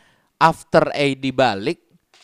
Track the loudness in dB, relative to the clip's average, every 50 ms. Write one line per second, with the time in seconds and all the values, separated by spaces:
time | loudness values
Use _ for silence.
0 | _ _ _ _ _ _ _ 0 0 0 0 -2 -4 _ 0 2 2 0 0 -2
1 | -2 -2 -2 -4 -6 -4 0 0 0 0 0 -2 -6 -6 -8 -8 _ _ _ _
2 | _ _ _ _